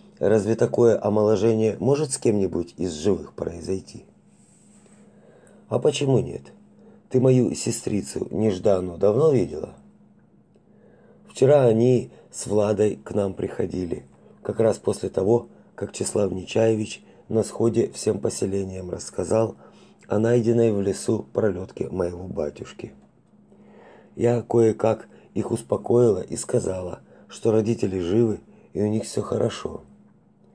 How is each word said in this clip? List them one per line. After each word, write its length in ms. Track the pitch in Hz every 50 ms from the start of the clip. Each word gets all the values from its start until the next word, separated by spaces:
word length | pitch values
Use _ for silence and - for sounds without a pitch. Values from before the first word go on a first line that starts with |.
| - - - -
разве 380 | - 98 107 110 95 107 110
такое 480 | - 156 139 - - 120 117 104 - -
омоложение 720 | 104 104 107 107 107 110 95 104 117 113 110 110 110 92 -
может 360 | 92 123 143 143 156 135 -
с 40 | -
кем-нибудь 580 | - 120 104 101 98 92 80 87 85 - - -
из 160 | 90 90 78
живых 400 | 76 78 101 95 82 76 - -
произойти?" 720 | - 80 80 85 85 80 85 95 95 - - - - - - _ _ _ _ _ _ _ _ _ _ _ _ _ _ _ _ - - - - - - - - - _ _ - - - - -
"А 120 | - 123
почему 400 | - 156 139 - 139 135 131 110
нет? 340 | 85 - - - - - - - - _ _ - - - - - _ _
Ты 100 | - 131
мою 340 | 123 131 131 127 120 87 -
сестрицу 720 | - - 117 113 - - - 107 98 - - - 95 - -
Неждану 680 | - 87 110 110 95 90 92 107 98 92 92 90 87 82
давно 340 | 95 104 104 127 156 160
видела?" 420 | 139 117 90 73 76 78 - - - - - - _ _ _ _ _ _ _ _ _ _ _ _ _ _ _ _ _ _ _ - - _ _ - - _ _ -
"Вчера 380 | - - 135 131 147 143 131
они 460 | 120 110 110 120 127 127 117 - - - - - _
с 160 | - - - -
Владой 480 | 101 107 104 104 107 95 107 - - - -
к 80 | - -
нам 200 | 107 101 95 92
приходили, 720 | - 92 - - - 101 90 - 92 92 82 - - - - - _ _ - - -
как 200 | - - 104 -
раз 160 | 110 110 98 -
после 320 | - 104 101 - - 95
того, 380 | - 92 95 101 117 117 - - - - - _ _
как 160 | - 101 101
Чеслав 400 | - - - - - 107 104 95
Нечаевич 720 | 92 92 87 - - 113 113 113 113 107 107 104 - - - - - - _ -
на 160 | 107 113 104
сходе 480 | - - - 113 117 101 117 - -
всем 280 | - - - 113 101 101
поселениям 720 | - 107 - - - 98 98 98 95 95 92 92 92 90
рассказал 680 | 85 85 - - - - 92 85 107 110 113 104 - - - - - - - - _ _ - -
о 100 | 104 104
найденной 540 | 110 117 120 123 107 117 117 117 117 113
в 100 | 104 101
лесу 440 | 98 98 95 - - - 110 104 - - -
пролетке 560 | - 110 104 92 95 95 - - - - -
моего 340 | - 92 90 87 90 87 82
батюшки. 680 | - - - 78 73 - - - - - - - - - - - _ _ _ _ _ _ _ _ _ _ - - - - - - - - - - - _
Я 260 | - 117 120 120 117 107
кое-как 680 | - - 120 113 110 107 - - 110 110 - - - - - - _ -
их 160 | - 101 -
успокоила 720 | 117 113 - - 113 - - - 117 120 123 117 98 92
и 140 | - - 82
сказала, 640 | - - - - 120 - - 92 92 90 90 - - - - - - - -
что 240 | - - - 117
родители 480 | 107 110 107 110 117 - - 98 92 92
живы 400 | 87 85 95 117 120 110 101 - - - - - - _ -
и 80 | -
у 60 | 104 107
них 160 | 107 110 110
все 180 | - - -
хорошо. 600 | 98 - - 107 107 113 - - - - - - - - - - _ _ _ _ _ _ _ _ _ _ _